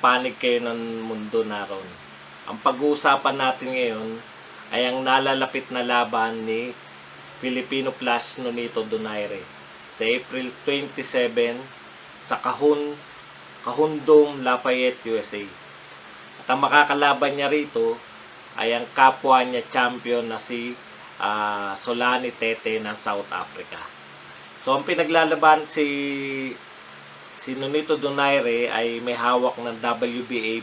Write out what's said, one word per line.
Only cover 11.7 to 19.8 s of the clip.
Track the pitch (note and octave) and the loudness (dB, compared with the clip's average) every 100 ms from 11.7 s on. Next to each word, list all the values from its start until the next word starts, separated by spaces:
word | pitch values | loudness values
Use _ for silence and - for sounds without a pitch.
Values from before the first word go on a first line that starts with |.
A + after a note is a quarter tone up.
| - - - - - | -16 -18 -18 -18 -12
sa | - B2+ | -6 -4
Kahun-, | B2+ C3 D3 D3 D3 D3 - - - - - - | -2 2 4 4 0 -8 -14 -18 -20 -20 -20 -10
Kahun | - B2 D#3 D#3 | -4 2 2 2
Dome, | C3+ D3+ D3 C#3 | 10 10 10 4
Lafayette, | B2+ B2 C3 B2+ B2+ B2+ A#2 | 2 2 4 4 2 0 -2
U | |
S | A2+ - G#2 | -2 -2 -8
A. | G2+ F#2+ - - - - - - - - | -8 -14 -18 -18 -18 -18 -18 -18 -18 -6
At | - | -2
ang | C3 C#3 | 2 6
makakalaban | D3 D3 C#3+ C#3+ B2+ C#3+ C#3+ | 8 6 6 4 4 2 2
niya | C#3 | 2
rito | D3+ D3 A#2 A2+ A2+ - - - - - - | 2 0 0 0 -2 -8 -18 -18 -18 -12 -4
ay | A2+ | 0
ang | A#2+ A#2+ | 0 0
kapwa | - C3 C3 C3 B2+ B2 | 6 6 8 6 6 4
niya | B2 - | -2 -2
champion | C3+ | 2